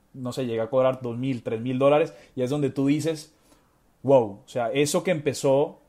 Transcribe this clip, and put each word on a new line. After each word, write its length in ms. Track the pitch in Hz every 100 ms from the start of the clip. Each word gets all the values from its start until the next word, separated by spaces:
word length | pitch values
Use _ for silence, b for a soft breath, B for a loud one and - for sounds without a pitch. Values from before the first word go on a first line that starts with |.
| _
no 180 | 139 123
sé, 140 | 127 123
llega 180 | 113
a 60 | 113
cobrar 300 | 131 131 131
dos 160 | 120 117
mil, 240 | 135 120
tres 180 | 123 110
mil 200 | 123 131
dólares, 340 | 139 147 160 B B -
y 60 |
es 80 | 123
donde 200 | 147 135
tú 160 | - 139
dices, 480 | 151 156 151 - b b b b b _ _
"Wow", 400 | 127 135 107 98
o 40 | -
sea, 220 | 123 113
eso 320 | 135 147 180
que 80 | 175
empezó 720 | 156 139 120 143 135 151 -